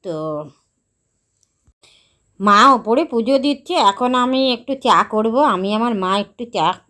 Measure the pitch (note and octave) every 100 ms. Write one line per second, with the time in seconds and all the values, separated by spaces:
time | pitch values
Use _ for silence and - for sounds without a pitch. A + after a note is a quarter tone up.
0 | G3 D#3+ D#3 D3+ D3+ _ _ _ _ _
1 | _ _ _ _ _ _ _ _ _ _
2 | _ _ _ _ G3 G3+ C4 B3+ A3 A#3+
3 | D#4+ A#3 A3+ C4+ C4+ C#4+ - F4 B3 D4
4 | B3 B3+ B3 C4 C4 A#3+ B3 C4+ B3+ F3
5 | G#3 G#3+ A3 A#3 D4 F#3+ F#3+ G#3+ A#3 G#3+
6 | F#3 G3 G3+ _ A#3+ G#3+ D#3+ F#3